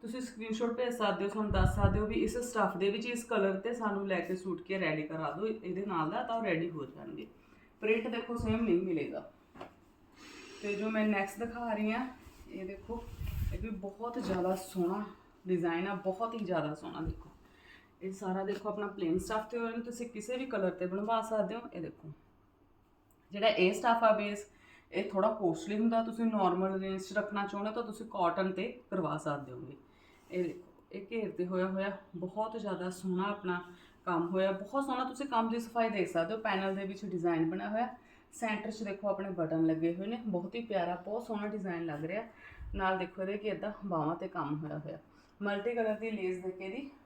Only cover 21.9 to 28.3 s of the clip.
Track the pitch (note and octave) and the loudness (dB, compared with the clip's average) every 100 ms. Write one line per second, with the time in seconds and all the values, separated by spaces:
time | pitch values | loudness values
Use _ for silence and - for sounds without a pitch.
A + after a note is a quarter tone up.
21.9 | - D#3+ D3 - - _ _ _ _ _ | -10 -16 -18 -20 -20 _ _ _ _ _
22.9 | _ _ _ _ G3+ G#3+ G3+ F3+ G3+ - | _ _ _ _ 4 4 8 6 6 4
23.9 | A3 A3+ G#3+ G#3 G3+ - - - - _ | 6 8 6 2 -4 -10 -18 -20 -20 _
24.9 | - G#3 G3+ G#3 A3 F#3+ D#3 - G#3 A3+ | -2 0 4 4 4 2 2 0 2 4
25.9 | A3+ A3+ - A3+ G#3+ F#3 F3+ F#3+ F#3+ F#3+ | 4 2 2 2 4 4 4 2 2 -2
26.9 | F#3+ - G3 G#3 G#3 G3+ G3+ G#3 G#3+ A#3 | -4 -2 -2 0 -2 -2 -2 -2 -2 -4
27.9 | G#3+ A3+ G3 F3 | -6 -8 2 2